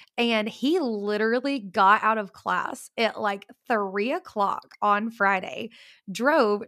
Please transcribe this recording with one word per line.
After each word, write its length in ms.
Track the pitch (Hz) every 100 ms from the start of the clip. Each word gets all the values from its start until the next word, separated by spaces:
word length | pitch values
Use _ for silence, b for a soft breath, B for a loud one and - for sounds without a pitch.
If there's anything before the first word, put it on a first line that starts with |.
| B -
and 320 | 233 226 214
he 300 | - 269 370
literally 800 | 262 208 202 208 220 240 277 277
got 440 | 196 214 190 214
out 140 | 214 220
of 140 | 196
class 580 | - - 180 - - - -
at, 220 | 220 -
like, 260 | 214 202 - - -
three 460 | 226 196 196 226
o'clock 640 | 339 - 214 196 - - -
on 300 | 208 208 226
Friday, 580 | 226 196 190 - - 226 B B B -
drove 520 | 185 254 320 220 208